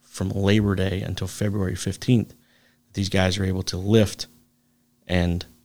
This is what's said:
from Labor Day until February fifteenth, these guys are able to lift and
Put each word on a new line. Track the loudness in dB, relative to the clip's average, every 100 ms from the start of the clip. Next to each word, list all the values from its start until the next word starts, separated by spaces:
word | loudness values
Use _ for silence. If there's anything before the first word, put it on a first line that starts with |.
from | _ -6 -4
Labor | 0 2 4 2
Day | 0 0 -2
until | -6 -6 -8
February | -4 -4 -2 -4 -4
fifteenth, | -6 -4 2 2 2 -10 _ _ _ _ _
these | -4 0
guys | 2 2 2
are |
able | -2 -2
to | -4 -6
lift | 2 4 4 -2 -14 _ _ _ _ _ _ _ -4
and | 0 0 -2 -6 _